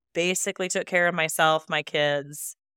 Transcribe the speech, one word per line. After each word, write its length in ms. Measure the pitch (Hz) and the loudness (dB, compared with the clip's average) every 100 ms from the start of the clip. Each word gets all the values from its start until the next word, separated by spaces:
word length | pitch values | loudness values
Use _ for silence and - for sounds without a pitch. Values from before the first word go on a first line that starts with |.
| _ | _
basically 540 | 170 175 185 202 190 180 | -2 0 0 -4 -4 -2
took 200 | 196 - | -2 0
care 200 | 180 175 | 2 2
of 80 | 170 | 2
myself, 540 | 160 - 160 160 - | 0 2 4 4 0
my 140 | 151 | -4
kids, 720 | 151 156 147 143 143 147 - - _ | -2 0 0 0 -4 -12 -12 -14 _